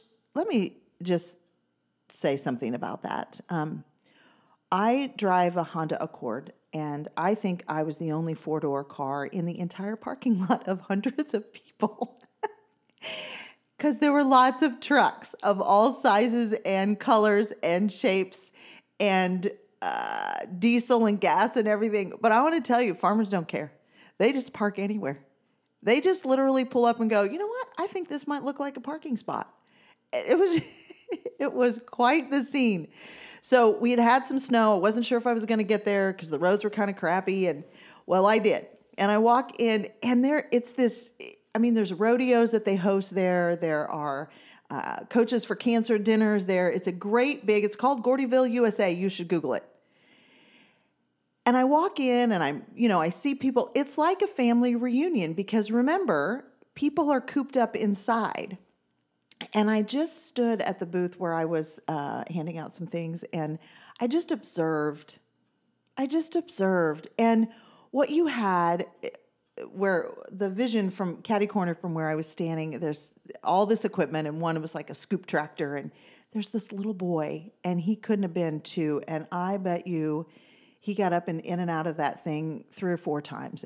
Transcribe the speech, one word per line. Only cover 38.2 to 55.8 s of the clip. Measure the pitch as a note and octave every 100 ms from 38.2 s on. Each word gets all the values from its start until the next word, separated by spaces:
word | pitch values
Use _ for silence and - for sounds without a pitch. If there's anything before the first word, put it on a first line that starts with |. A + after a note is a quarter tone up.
| G3
I | A3
did. | G3+ C#3+ - - _ -
And | G3+
I | G#3
walk | A3+ A#3+ C4+ -
in, | A#3 A3 G3 -
and | A#3+ B3
there, | C4 D4+ -
it's | B3 B3
this, | - A#3+ A3+ - - - - _ A3
I |
mean, | A#3
there's | A3+ F#3+
rodeos | F3+ A3 B3 B3+ A#3 A#3
that | A3+
they | G#3+ G3
host | F#3 G3 F#3+ F#3
there. | F3+ F3+ F3 E3+
There | E3+ D3+ D3+
are, | D#3 D3 C#3 D#3 - - - -
uh, | C#3+ - - -
Coaches | A#3+ A#3 A#3+
for | -
Cancer | F#3 A#3+ A#3 A3+ A3
dinners | G#3 A3 A3 G#3 F#3
there. | F#3 F3+
It's | F#3 F#3
a |
great | F3 G3+ A3+ C4+ C#4+
big, | G3 G#3
it's | G#3 G#3
called | B3+ C#4
Gordyville, | A#3 C4 C4 C4 B3+
U | A#3
S | A#3 G#3
A. | G3
You | F3 F#3+
should | F#3 F3
Google | F3 D3
it. | A2+ - _ _ _ _ _ _ _ _ _ _ _ _ _ _ _ _ _
And | - B3
I |
walk | B3+ D4+ F#4 G4+
in | C4 B3 A#3+
and | F#3+
I'm, | C#3+ C#3+ -
you | - A#3
know, | F#3
I | D#3+
see | F3 C#4+
people. | C#4 C4+ A#3+ -
It's | - C#4 -
like | D#4 F#4+
a | G4+
family | - B3 A#3+ B3
reunion | A#3+ B3 B3 F4 D4+ D#3+
because | E3 G3 A3 G3+
remember, | A3+